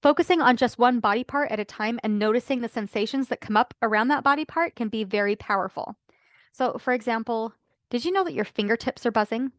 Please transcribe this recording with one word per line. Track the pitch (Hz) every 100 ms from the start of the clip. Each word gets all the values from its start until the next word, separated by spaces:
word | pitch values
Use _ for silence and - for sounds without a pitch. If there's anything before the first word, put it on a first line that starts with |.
Focusing | 285 294 330 359
on | 269 247
just | 247 -
one | 240 247
body | 214 214
part | 254 285 285
at | 214
a |
time | 208 - 214 233
and | 214 208
noticing | 214 233 - 262
the | 233
sensations | - 202 214 185 269 262
that | 220
come | - 214
up | 214 -
around | 226 214 233
that | 294
body | 277 285
part | 311 - 330 -
can | 226
be | 220
very | 202 208 202 214
powerful. | - 196 190 - - 208 _ _ _ _ _
So, | - 254 233
for | -
example, | 247 214 226 226 226 226 _ _ _ _
did | 240
you | 302
know | 381
that | 359
your | -
fingertips | 214 - 202 214 - - 240
are |
buzzing? | 220 208 226 262